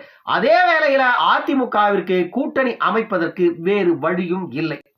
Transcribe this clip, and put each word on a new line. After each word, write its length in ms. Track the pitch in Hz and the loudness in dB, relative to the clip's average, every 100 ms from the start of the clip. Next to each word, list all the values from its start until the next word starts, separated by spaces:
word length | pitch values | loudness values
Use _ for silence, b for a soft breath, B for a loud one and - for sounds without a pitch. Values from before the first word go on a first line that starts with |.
| B B | B B
அதே 320 | - 165 247 349 | -4 0 4 4
வேளையில 460 | 359 320 302 269 254 226 170 | 4 2 2 2 2 2 2
அதிமுகவிற்கு 1000 | 269 285 269 240 214 208 196 180 185 175 | 0 0 -2 0 2 2 0 0 0 -2
கூட்டணி 480 | 240 294 269 254 226 | -4 -4 -2 -2 -2
அமைப்பதற்கு 760 | 165 214 220 185 165 170 175 165 | -2 -2 -2 -2 -2 0 0 0
வேறு 420 | 170 202 175 156 | 0 0 0 0
வழியும் 520 | 160 180 175 185 175 | -2 -2 -4 -6 -6
இல்லை. 280 | 127 160 139 - | -6 -6 -8 -14